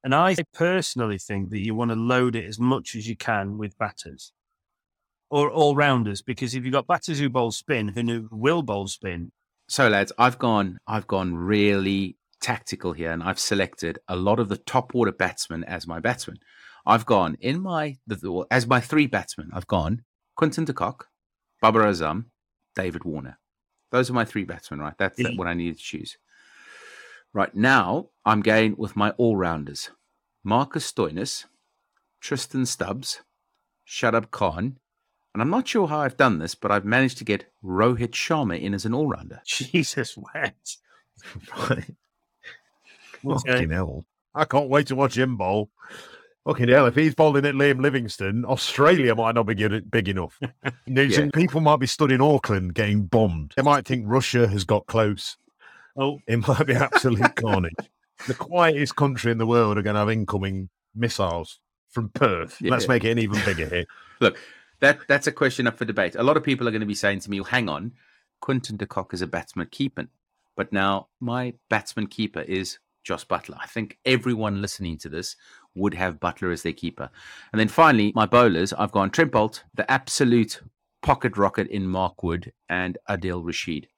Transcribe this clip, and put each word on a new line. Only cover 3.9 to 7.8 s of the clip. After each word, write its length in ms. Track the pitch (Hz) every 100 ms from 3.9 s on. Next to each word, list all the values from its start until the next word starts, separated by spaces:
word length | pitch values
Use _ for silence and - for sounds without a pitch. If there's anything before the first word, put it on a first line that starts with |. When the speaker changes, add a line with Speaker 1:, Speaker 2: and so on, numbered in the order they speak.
| - 82 69 - _ _ _ _ _ _ _ _ _ _
Speaker 1:
or 180 | 143 147
all-rounders, 720 | 160 147 139 147 127 107 98
because 320 | - 117 123
if 100 | 127
you've 80 | 123
got 120 | 135 -
batters 320 | 175 - 143
who 80 | 143
bowl 220 | 127 117
spin, 360 | 110 - 131